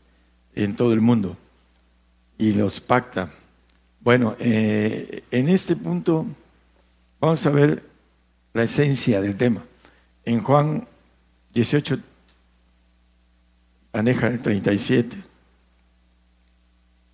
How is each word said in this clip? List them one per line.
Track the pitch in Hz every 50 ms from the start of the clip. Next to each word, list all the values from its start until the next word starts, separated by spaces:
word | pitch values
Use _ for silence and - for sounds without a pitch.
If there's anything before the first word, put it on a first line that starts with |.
| _ _ _ _ _ _ _ _ _ _ -
en | - 104 101 107
todo | - 123 120
el | 113 110
mundo | 110 117 123 113 98 90 90 - _ _ _ _ _ _ _ _ _ _ _ _ _ _ _ _ _ _ _
y | - 110 107 101
los | 101 101 95 - -
pacta. | - - 123 123 120 - - 92 92 78 - - _ _ _ _ _ _ _ _ _ _ _ _
Bueno, | - 120 120 127 120 110 107 -
eh, | - 120 110 110 110 107 107 107 107 107 110 - - - - - - -
en | 117 123 131 156
este | 190 185 - - 170
punto | 147 160 165 175 175 - 180 165 160 156 - 151 - _ _ _ _ _ _ _ _ _ _ _ _ _ _ _ -
vamos | - 160 165 156 -
a | 151
ver | 147 143 143 151 160 - - - _ _ _ _ _ _ _ _ _ _ _ _ -
la | 113 117
esencia | 110 - 143 147 143 139 123 - - 113 98
del | 98 101 98
tema. | 98 123 123 110 92 - - _ _ _ - _ _ _ _ _ _ -
En | 117 117 113
Juan | 101 - 139 147 147 156 156 - - - _ _ _ _ _ _ _ _ _ _ _ _ -
dieciocho, | 120 113 - - 147 147 - - - - - _ _ _ _ _ _ _ _ _ _ _ _ _ _ _ _ _ _ _ _ _ _ _ _ _ _ _ _ _ _ _ _ _ _ _ _
maneja | - 110 107 120 127 120 120
el | 113 123 117
treinta | - 123 104 98 - -
y | 101 101
siete. | - - 127 120 117 - - - - - _ _ _ _ _ _ _ _ _ _ _ _ _ _ _ _ _ _ _ _ _ _ _ _ _ _ _ _ _ _ _ _ _ _ _ _